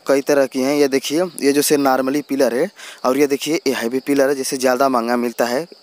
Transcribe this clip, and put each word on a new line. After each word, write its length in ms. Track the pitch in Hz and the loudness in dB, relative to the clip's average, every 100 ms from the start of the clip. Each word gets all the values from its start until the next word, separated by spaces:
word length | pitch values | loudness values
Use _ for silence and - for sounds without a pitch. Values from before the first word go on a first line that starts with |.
| - | 2
कई 140 | 139 | 0
तरह 260 | 139 143 131 | 2 2 0
की 140 | 135 | 0
हैं। 160 | 131 147 | 0 2
ये 120 | 143 | 2
देखिए 360 | 131 - 147 | 0 -2 -2
ये 280 | 180 135 135 | -4 -2 0
जैसे 240 | 143 139 147 | 2 2 2
नॉर्मली 460 | 139 131 131 143 | 2 0 0 -4
पिलर 320 | 139 135 127 | -2 0 0
है 160 | 117 180 - - - | 0 -4 -6 -20 -6
और 140 | 127 131 | -2 2
ये 80 | 147 | 2
देखिए 280 | 139 - 160 - | 0 -2 -2 -2
ये 60 | |
हैवी 280 | 113 117 131 | -2 -2 -4
पिलर 280 | 135 143 135 | 0 2 2
है, 60 | |
जैसे 220 | 143 131 135 | 0 -6 -2
ज़्यादा 320 | 127 123 135 | 0 2 2
महंगा 280 | 127 113 120 | 2 0 0
मिलता 280 | 120 117 | -2 -2
है। 220 | 120 123 170 - | -2 -2 -6 -12